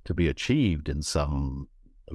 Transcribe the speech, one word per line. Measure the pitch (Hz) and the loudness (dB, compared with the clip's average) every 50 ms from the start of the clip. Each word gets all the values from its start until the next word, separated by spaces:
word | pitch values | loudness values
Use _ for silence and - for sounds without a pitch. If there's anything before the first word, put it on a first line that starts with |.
| - | -6
to | - 90 | -4 0
be | 85 85 | 2 2
achieved | 78 67 - - - 123 151 139 104 82 73 71 76 | 2 2 0 0 2 2 4 4 4 2 0 -2 -2
in | 71 71 73 | -4 -4 -2
some | - - - 71 71 73 69 69 67 65 67 69 - - - - - - - - - - | -2 0 0 0 0 0 0 -2 -2 -4 -6 -8 -12 -16 -20 -20 -20 -20 -20 -18 -10 -2